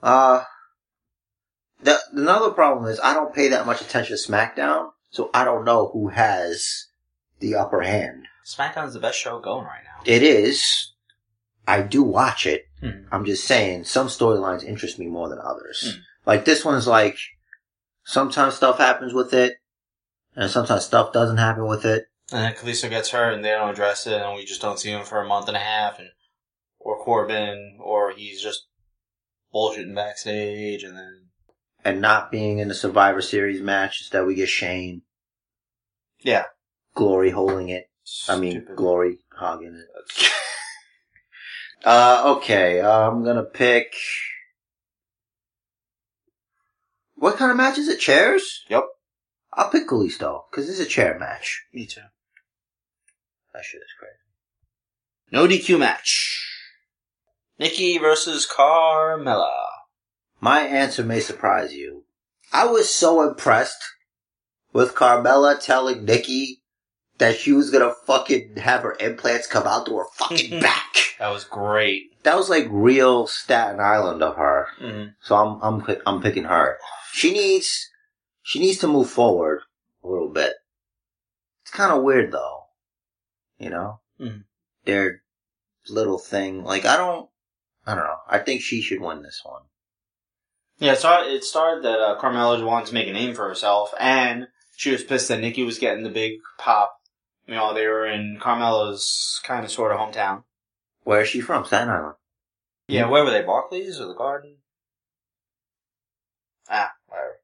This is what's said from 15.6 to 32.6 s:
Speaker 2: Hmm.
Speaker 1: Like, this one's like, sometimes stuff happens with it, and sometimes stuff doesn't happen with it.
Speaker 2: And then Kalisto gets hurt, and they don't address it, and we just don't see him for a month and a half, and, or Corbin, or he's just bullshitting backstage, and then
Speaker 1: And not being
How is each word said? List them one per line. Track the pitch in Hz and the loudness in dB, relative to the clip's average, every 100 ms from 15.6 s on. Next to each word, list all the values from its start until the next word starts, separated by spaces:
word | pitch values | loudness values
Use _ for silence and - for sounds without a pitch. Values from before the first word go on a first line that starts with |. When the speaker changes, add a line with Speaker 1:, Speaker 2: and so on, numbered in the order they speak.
| - - 123 92 | -10 -10 -10 -10
Speaker 2:
Hmm. | _ _ - | _ _ 0
Speaker 1:
Like, | 107 131 | 2 4
this | 151 160 | 2 2
one's | 139 113 | 0 4
like, | 113 104 - - _ _ - _ _ _ _ - | 4 4 0 -16 _ _ -20 _ _ _ _ -4
sometimes | - 135 147 135 135 | -2 -2 2 0 2
stuff | 131 123 | 2 4
happens | 135 127 131 | 4 2 0
with | 123 123 | -2 0
it, | 127 123 - _ _ _ _ _ _ _ - | 2 2 0 _ _ _ _ _ _ _ -6
and | 98 | -2
sometimes | 123 117 107 - | 0 0 0 2
stuff | 117 107 | 2 4
doesn't | 120 117 113 | 2 2 2
happen | 113 113 110 | 2 0 -4
with | 107 113 | -2 0
it. | 110 - _ - | 0 -2 _ -10
Speaker 2:
And | 123 | -4
then | 110 | -4
Kalisto | 107 120 113 127 | -6 -8 -6 -4
gets | 110 110 | -4 -4
hurt, | 123 117 | 0 0
and | 107 | 0
they | 107 | -2
don't | 110 107 | -2 -2
address | 101 101 101 - | -2 -2 -2 -4
it, | 107 | -4
and | 101 101 | -4 -8
we | 101 | -12
just | 98 | -8
don't | 107 101 | -8 -6
see | 104 | -8
him | 104 | -8
for | 101 107 | -6 -6
a | 101 | -2
month | 101 101 | -4 -2
and | 104 | -6
a | |
half, | 104 107 104 - | -4 -2 -2 -6
and, | 92 _ _ _ _ _ _ _ | -20 _ _ _ _ _ _ _
or | 110 107 | -8 -8
Corbin, | - 113 107 107 104 101 101 - | -2 -2 0 -4 -6 -8 -16 -18
or | 90 104 101 | -4 -2 -2
he's | 98 104 98 | -6 -16 -12
just | 104 107 _ _ _ _ _ _ _ _ _ | -10 -10 _ _ _ _ _ _ _ _ _
bullshitting | 107 107 107 92 101 | -2 -2 -2 -10 -8
backstage, | 104 - 110 107 104 104 104 101 | -8 -10 -8 -6 -6 -8 -8 -10
and | 98 92 | -12 -18
then | 95 92 92 _ _ _ _ _ | -20 -20 _ _ _ _ _ _
Speaker 1:
And | 104 95 | -4 0
not | 107 107 - | 2 2 2
being | 113 107 104 | -6 -4 -2